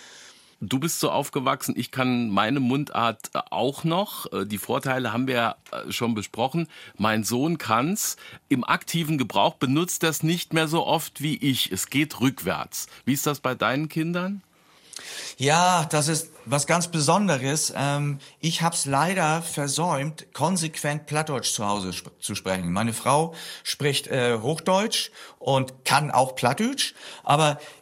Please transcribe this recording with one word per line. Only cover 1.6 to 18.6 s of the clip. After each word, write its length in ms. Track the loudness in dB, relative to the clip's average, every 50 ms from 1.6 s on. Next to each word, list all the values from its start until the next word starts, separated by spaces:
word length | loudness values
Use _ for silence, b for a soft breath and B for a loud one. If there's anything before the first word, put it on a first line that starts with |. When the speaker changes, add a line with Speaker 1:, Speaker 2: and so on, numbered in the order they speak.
| -2 -4 -4
Speaker 1:
ich 140 | -4 -6 -4
kann 400 | -2 0 0 2 2 0 0 2
meine 300 | 2 2 2 4 2 2
Mundart, 720 | 2 2 2 0 0 -2 0 0 0 0 0 -2 -8 -6 -6
äh, 60 | -6 -6 -4
auch 340 | -2 -2 -2 -2 -2 -2 -2
noch. 460 | 0 0 0 -2 -4 -6 -12 -10 -6
Äh, 140 | -4 -4 -4
die 100 | -4 -4
Vorteile 560 | -6 -2 -2 -2 -2 0 0 -2 0 -2 -2
haben 140 | -2 -2 -2
wir, 300 | 0 0 2 0 0 -2 -6 _ -12
äh, 220 | -10 -10 -8 -8
schon 220 | -4 -2 -2 -2 -2
besprochen. 520 | -2 -4 -6 -4 -2 -2 0 0 -2 -4 B B B B B B
Mein 280 | 0 2 2 2 2 0
Sohn 340 | 0 0 0 0 0 -2 -2
kann's. 580 | 0 2 2 2 2 2 0 -2 -4 -4 -6 B B B B B _ -2
Im 160 | 0 0 2
aktiven 540 | 0 0 0 0 -2 -2 -2 0 0 0 0
Gebrauch 360 | 0 0 2 4 4 4 2
benutzt 480 | 0 0 2 2 2 2 0 -2 0
er's 200 | 0 0 0 0
nicht 320 | 0 0 0 0 -2 0 0
mehr 140 | 2 2 2
so 180 | 2 0 2
oft 360 | 2 0 0 -2 -6 -8 -4
wie 140 | -4 -2 -2
ich. 360 | 0 0 0 2 0 0 -2
Es 160 | -4 -4 -4 -2
geht 320 | 0 0 0 0 0 0
rückwärts. 680 | 0 0 0 0 -2 -2 -2 -2 -4 -8 -10 -10 -10 B B B B
Wie 80 | 0 0
ist 120 | 2 0
das 140 | 0 -2 0
bei 140 | -2 -2 0
deinen 340 | 2 2 2 2 0 -2 -2
Kindern? 520 | -2 -2 -2 -2 -2 -2 -2 -4 -6 -8 -10 _ B B B B B B B B B B B B B B B B B 0
Speaker 2:
Ja, 480 | 2 4 6 6 6 6 4 4 2
das 220 | 2 0 0 2 2
ist 220 | 0 -2 -4 -6 -12 -16 -4
was 220 | -2 0 0 2
ganz 220 | 4 2 2 2 0
Besonderes. 840 | 0 2 4 4 4 6 4 4 2 2 0 0 0 0 -2 -2 -2
Ähm, 440 | -2 0 0 0 0 0 -2 -4 -6 B B B B
ich 200 | -4 -2 0 0